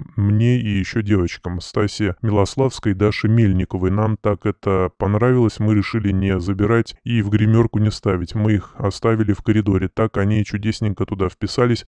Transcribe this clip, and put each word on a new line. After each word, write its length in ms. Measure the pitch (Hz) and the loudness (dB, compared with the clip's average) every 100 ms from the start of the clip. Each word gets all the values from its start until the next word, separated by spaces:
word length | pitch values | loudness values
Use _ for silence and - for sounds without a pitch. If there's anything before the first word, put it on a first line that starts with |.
| - - | -4 -2
мне 420 | 101 107 117 123 | 0 2 2 2
и 120 | 113 | 0
еще 320 | 101 92 - | -2 -2 -4
девочкам, 580 | 104 104 87 - 90 90 | 0 0 0 -4 -8 -8
Стасе 560 | - - 104 - 104 87 | -6 -4 -2 -2 -4 -2
Милославской 720 | 113 104 98 - 131 - - | -2 0 0 0 -2 -2 -2
и 20 | 95 | 0
Даше 320 | 104 - 110 | 0 0 2
Мельниковой. 640 | 113 110 92 95 92 92 | 4 4 2 0 -2 -2
Нам 240 | 98 107 110 | 0 -2 -2
так 300 | 107 101 107 | -2 -2 -4
это 460 | 98 - 95 90 - | -4 -2 0 -2 -2
понравилось, 640 | 98 104 120 127 113 - | -2 2 2 4 2 0
мы 160 | 107 107 | 0 0
решили 360 | 98 113 101 | 0 -4 -2
не 280 | 95 98 92 | 0 0 0
забирать 560 | 87 98 104 117 117 - | -2 0 2 0 -2 -8
и 180 | - 117 | -4 -2
в 80 | 101 | 0
гримерку 500 | 107 107 110 117 107 | 2 4 4 2 2
не 120 | 107 | 0
ставить. 440 | - - 92 90 110 | 0 -2 -2 -4 -2
Мы 180 | 107 | 0
их 200 | 104 - - | 0 -2 -2
оставили 560 | 101 - 113 110 107 | -2 0 0 2 0
в 80 | 98 | 0
коридоре. 480 | - 110 101 95 92 | 0 0 2 0 -2
Так 260 | - 110 - | -2 -2 0
они 280 | 98 107 101 | 0 0 -2
чудесненько 600 | 101 107 107 110 95 - | -4 -4 -2 -4 -2 -4
туда 220 | 98 92 | -2 -4
вписались. 560 | - 101 - 123 117 | -4 -6 0 0 0